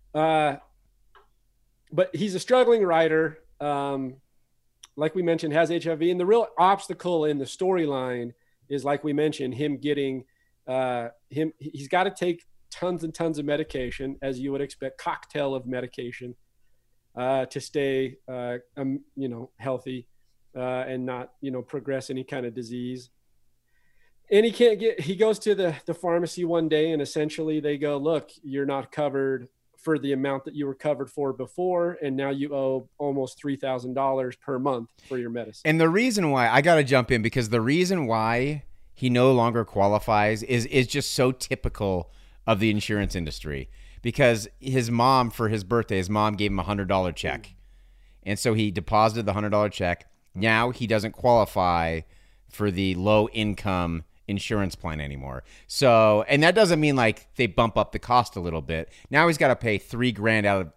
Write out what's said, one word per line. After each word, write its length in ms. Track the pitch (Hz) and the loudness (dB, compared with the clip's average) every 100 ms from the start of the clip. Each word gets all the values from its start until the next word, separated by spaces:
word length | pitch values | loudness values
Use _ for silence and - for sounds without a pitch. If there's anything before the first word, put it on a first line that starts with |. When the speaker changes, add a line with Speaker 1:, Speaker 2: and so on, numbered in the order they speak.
| _ | _
Speaker 1:
Uh, 400 | 151 160 156 147 139 _ _ _ _ _ - _ _ _ _ _ _ - | 0 2 2 2 -2 _ _ _ _ _ -20 _ _ _ _ _ _ -6
but 240 | 156 185 | -2 0
he's 200 | 151 202 | 0 -2
a 40 | 185 | -2
struggling 440 | - 254 240 233 | 2 4 6 4
writer. 560 | 185 165 160 160 160 151 _ - | 4 4 4 4 0 -4 _ -8
Um, 560 | 147 139 139 139 131 131 _ _ _ _ _ _ - | -4 -2 -2 -4 -6 -10 _ _ _ _ _ _ -14
like 200 | - 156 | -4 -2
we 60 | 185 | 0
mentioned, 300 | 170 165 160 | 0 0 0
has 180 | 151 165 | 2 2
H 160 | 170 160 | 0 -2
I 80 | |
V. 160 | 156 170 | 0 0
And 80 | 180 | 0
the 60 | |
real 220 | 180 233 214 - | 2 2 2 4
obstacle 680 | 185 196 - 175 180 170 | 4 4 -2 -6 -2 0
in 120 | 151 147 | 0 -2
the 80 | |
storyline 880 | 131 - 185 180 151 135 127 123 120 - _ _ - | -4 -2 0 0 0 -2 -4 -6 -8 -12 _ _ -8
is, 160 | 139 | -4
like 180 | 143 143 | -2 -2
we 100 | 151 | -2
mentioned, 420 | 147 156 151 127 | 0 0 -2 -6
him 220 | 120 147 139 | -4 -4 -2
getting, 480 | 147 143 135 131 - _ _ _ - | -2 -2 -2 -4 -10 _ _ _ -6
uh, 420 | 131 127 123 117 - - | -2 -2 -4 -6 -12 -8
him, 240 | 135 160 - | -4 -4 -6
he's 280 | 143 139 139 | -14 -12 0
gotta 240 | 180 190 | 2 2
take 340 | 190 180 170 _ - - | -2 -4 -4 _ -20 -16
tons 340 | - 180 175 | -6 -4 -4
and 100 | 165 | -6
tons 240 | 156 165 151 | -4 -2 -2
of 80 | |
medication, 720 | 143 147 151 135 123 - 135 139 | -2 -4 -4 -6 -6 -6 -10 -6
as 180 | 135 127 | -6 -6
you 120 | 139 | -4
would 100 | 139 | -4
expect, 360 | 139 - 135 - | -6 -8 -12 -8
cocktail 560 | - 147 - 147 139 | -8 -8 -8 -4 -4
of 100 | 131 | -4
medication, 720 | 123 127 123 - 120 - 123 - _ _ _ _ _ _ _ | -6 -8 -8 -10 -12 -12 -14 -16 _ _ _ _ _ _ _
uh, 300 | 117 127 135 | -6 -2 0
to 140 | 131 139 | -2 -8
stay, 580 | - 151 139 135 131 131 - | -6 -2 0 0 -4 -8 -14
uh, 300 | 127 123 123 - - | -10 -8 -10 -12 -8
um, 240 | 135 139 - | -6 -6 -10
you 120 | 139 131 | -10 -8
know, 240 | 117 127 - | -8 -14 -10
healthy, 500 | 135 127 135 127 - _ _ _ _ | -6 -6 -8 -12 -14 _ _ _ _
uh, 40 | 127 127 127 131 | -8 -6 -6 -6
and 180 | 131 | -6
not, 280 | 127 123 127 - | -6 -8 -10 -12
you 100 | 139 | -8
know, 100 | 127 | -8
progress 480 | 117 143 131 135 131 | -8 -10 -6 -6 -6
any 140 | 131 | -10
kind 220 | 127 135 | -8 -8
of 80 | 120 | -8
disease. 540 | 113 113 123 123 127 123 _ _ _ _ _ _ _ _ _ _ _ - | -8 -10 -8 -8 -10 -16 _ _ _ _ _ _ _ _ _ _ _ 2
And 140 | 202 | 4
he 60 | 233 | 4
can't 280 | - 240 202 | 4 4 4
get, 220 | 226 - | -2 -2
he 140 | 143 | -2
goes 220 | 190 220 214 | 2 2 2
to 140 | 214 | 0
the, 220 | 190 175 151 | 0 0 -2
the 80 | - | -8
pharmacy 520 | 165 180 170 165 - | -6 0 0 -2 -4
one 240 | 170 170 160 | -2 0 2
day 220 | 151 160 | 2 2
and 100 | 156 | 0
essentially 580 | 135 160 151 165 156 156 | -2 -2 -4 -4 -4 -2
they 180 | 143 143 | -2 -2
go, 200 | 147 143 | -2 -2
"Look, 340 | 147 156 - - | 0 -2 -4 -16
you're 240 | 143 139 | -8 -4
not 260 | 139 135 123 | -2 -4 -4
covered 580 | - 147 135 135 131 123 _ _ _ | -4 -2 0 -2 -4 -8 _ _ _
for 220 | 160 151 | -2 -2
the 140 | 139 | 0
amount 320 | 135 139 135 | -2 -2 -4
that 100 | 135 | -6
you 100 | 147 | -8
were 80 | 143 | -8
covered 380 | 131 151 135 131 | -4 -4 -4 -6
for 220 | - 139 | -4 -4
before, 640 | 127 123 - 180 175 175 175 | -4 -8 -4 -2 0 -2 -4
and 140 | 147 | -6
now 140 | 135 139 | -2 -2
you 260 | 139 143 | -2 -4
owe 340 | 139 135 131 - - | -2 -2 -2 -6 -8
almost 400 | 143 139 127 - | -4 -2 -4 -6
three 200 | 143 135 | -6 -4
thousand 380 | 135 127 127 | -4 -4 -4
dollars 420 | 127 135 135 127 - | -2 0 0 -4 -6
per 200 | - 127 | -6 -2
month 320 | 139 123 117 _ - | -2 -2 -6 _ -8
for 80 | 127 | -6
your 120 | 120 | -6
medicine." 320 | 117 110 - | -8 -10 -4
Speaker 2:
And 140 | - 160 | 0 4
the 100 | 165 | 4
reason 420 | 185 254 208 160 | 4 2 2 2
why, 160 | 135 117 | 4 4
I 140 | 127 | 4
gotta 240 | 160 160 | 6 6
jump 260 | 131 131 117 | 6 2 4
in, 100 | 120 | 2
because 280 | 113 131 110 | 0 -2 0
the 100 | 117 | 0
reason 480 | 113 165 180 185 123 | 2 2 2 0 0
why 560 | 110 110 120 139 151 - - - | 0 0 0 -2 -4 -10 -20 -18
he 140 | - 131 | -4 2
no 240 | 123 131 | 6 6
longer 320 | 123 117 117 | 6 4 2
qualifies 760 | 107 101 101 104 - 107 107 110 | -2 2 4 4 2 2 2 0
is, 240 | 113 120 120 | -2 -2 2
is 200 | 147 123 | 2 2
just 240 | 139 - | -2 -2
so 220 | - 131 | 0 0
typical 760 | 131 - - - - 101 92 - - - - - | 0 -6 -4 -4 -4 -2 -2 -4 -14 -20 -6 0
of 120 | 104 | 2
the 120 | 110 | 2
insurance 440 | 104 - 104 95 | 2 0 -2 -2
industry, 540 | 92 78 - 78 69 - - - - | -4 -6 -8 -8 -8 -10 -16 -20 -8
because 460 | 120 127 127 113 107 - | -4 4 4 4 -4 -12
his 300 | 131 131 117 | -4 -2 0
mom, 420 | 117 127 131 117 | 2 4 4 2
for 180 | - 110 | -2 -2
his 160 | 107 | -2
birthday, 320 | 92 117 - 95 | 0 -2 0 -2
his 120 | 90 | 0
mom 260 | 107 107 | 0 0
gave 140 | 101 104 | 0 -2
him 100 | 98 | -2
a 40 | |
hundred 240 | 92 104 92 | -2 -2 0
dollar 240 | 95 92 | 0 0
check. 440 | 80 78 67 - - - - - _ - - | -4 -6 -6 -10 -20 -20 -20 -20 _ -20 -14
And 160 | 95 104 | -8 -2
so 140 | 123 | 0
he 180 | 110 107 | 0 0
deposited 540 | 95 - 107 110 113 | -2 0 2 2 2
the 80 | 104 | -2
hundred 160 | 98 104 | -2 0
dollar 200 | 104 104 | 0 0
check. 400 | - 87 87 - _ _ | 0 -2 -4 -8 _ _
Now 360 | 92 113 113 123 | -2 2 4 2
he 180 | 123 113 | -2 -2
doesn't 240 | 110 104 | 0 -2
qualify 920 | - 123 117 98 104 90 85 82 82 - - _ _ _ | -2 4 4 4 2 2 2 0 -4 -8 -20 _ _ _
for 220 | - 104 | -4 -2
the 240 | 90 95 | 0 0
low 320 | 90 98 107 107 | 2 4 4 4
income 760 | 113 107 95 101 92 87 82 - _ - | 0 -4 -2 -2 -2 -2 -4 -10 _ -8
insurance 480 | 98 - 107 95 | -6 -4 -2 -2
plan 240 | - 82 78 | -6 -8 -8
anymore. 420 | 71 69 67 65 - - - | -8 -10 -10 -12 -14 -20 -8
So, 560 | - 135 113 110 107 107 | 2 6 8 6 4 4
and 140 | 143 | 4
that 120 | 165 | 6
doesn't 240 | 190 190 160 | 6 6 4
mean, 160 | 151 | 2
like, 320 | 135 113 - - | 4 2 0 -6
they 120 | - 117 | -2 0
bump 300 | 101 113 113 | 2 2 2
up 140 | - | -2
the 80 | 107 | -4
cost 360 | - 123 117 | 0 2 2
a 40 | 98 | -4
little 220 | 85 80 | -6 -6
bit. 280 | 69 80 - - - | -4 -6 -6 -14 -2
Now 180 | 143 170 | 2 4
he's 100 | 151 | 4
gotta 180 | 143 | 2
pay 220 | 120 117 101 | 2 0 -2
three 340 | - 120 123 | -4 -2 -2
grand 340 | 98 110 110 | 0 2 2
out 160 | 101 98 | 2 2
of, 120 | 82 | -2